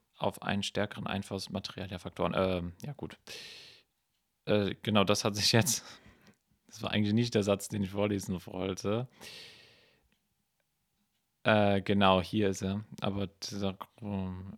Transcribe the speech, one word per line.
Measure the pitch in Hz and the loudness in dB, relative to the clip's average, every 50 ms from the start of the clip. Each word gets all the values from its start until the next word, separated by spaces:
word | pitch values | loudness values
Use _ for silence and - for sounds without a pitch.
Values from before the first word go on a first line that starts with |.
| _ _ _ | _ _ _
auf | - - 101 - - | -4 -4 -4 -4 -4
einen | - - 98 101 98 | -4 -2 -2 -2 -2
stärkeren | - - 101 104 104 - - - | -2 -2 -2 -2 -2 -4 -10 -6
Einfluss | - - 98 - - 98 95 - - | -4 -4 -4 -4 -6 -8 -8 -6 -6
materieller | 95 98 - - - 101 92 92 98 87 | -6 -6 -6 -6 -10 -10 -10 -8 -10 -10
Faktoren, | - 95 - - 87 87 85 | -10 -10 -2 0 0 2 2
ähm, | - 95 92 92 87 87 87 - _ | 2 2 2 2 -2 -2 -6 -10 _
ja | - 147 | -10 -10
gut. | 139 - - - - _ _ - - - - - - - - - - - _ _ _ _ _ _ _ _ _ _ _ _ _ | -8 -8 -10 -12 -12 _ _ -16 -16 -14 -14 -16 -18 -18 -20 -20 -20 -20 _ _ _ _ _ _ _ _ _ _ _ _ _
Äh, | - 104 104 101 95 - - | 0 2 2 2 0 -4 -4
genau, | - 113 107 104 95 | -2 2 4 4 6
das | 104 104 - - | 6 4 2 2
hat | 107 101 | -2 0
sich | 104 95 - | 2 2 4
jetzt, | - 113 110 123 113 - - - - - - - - _ _ - _ _ _ _ _ _ _ | 6 6 4 4 0 -2 -4 -12 -20 -20 -20 -20 -20 _ _ -20 _ _ _ _ _ _ _
das | _ - - | _ -14 -8
war | - - | -6 -2
eigentlich | - 107 107 104 107 | 0 0 2 2 2
nicht | 117 120 117 - | 2 2 2 2
der | 107 98 | 0 2
Satz, | 104 98 98 - - | 2 0 0 0 -6
den | - 101 98 | -4 -4 -4
ich | 92 | -2
vorlesen | 98 101 104 104 101 98 95 101 92 85 - | 0 0 0 0 0 -2 -2 -4 -6 -6 -6
wollte. | - - 92 92 95 92 - - 98 107 120 127 - _ _ - - - - - - - - - - - _ _ _ _ _ _ _ _ _ _ _ _ _ _ _ _ _ _ _ _ _ _ _ _ _ _ _ _ _ _ _ _ _ | -8 -6 -4 -4 -4 -4 -2 -2 -2 0 -2 -2 -6 _ _ -20 -18 -18 -18 -18 -18 -20 -20 -20 -20 -20 _ _ _ _ _ _ _ _ _ _ _ _ _ _ _ _ _ _ _ _ _ _ _ _ _ _ _ _ _ _ _ _ _
Äh, | - 113 107 104 101 101 101 98 | 4 6 6 6 6 6 4 2
genau, | 90 - 101 101 98 95 95 92 | 2 2 4 6 8 8 8 6
hier | 87 - - 107 101 98 | 4 0 0 2 2 2
ist | 95 - | 0 0
er, | 95 95 98 107 110 _ - - | -2 -4 -4 -4 -6 _ -10 -6
aber | - 101 98 101 98 92 | -4 -4 -2 -2 -4 -6
dieser, | _ _ - - 104 101 101 98 92 - - _ _ - 107 104 101 95 92 92 92 92 95 98 - | _ _ -12 -10 -8 -4 -4 -4 -4 -6 -14 _ _ -14 -10 -8 -6 -6 -6 -6 -8 -10 -12 -14 -14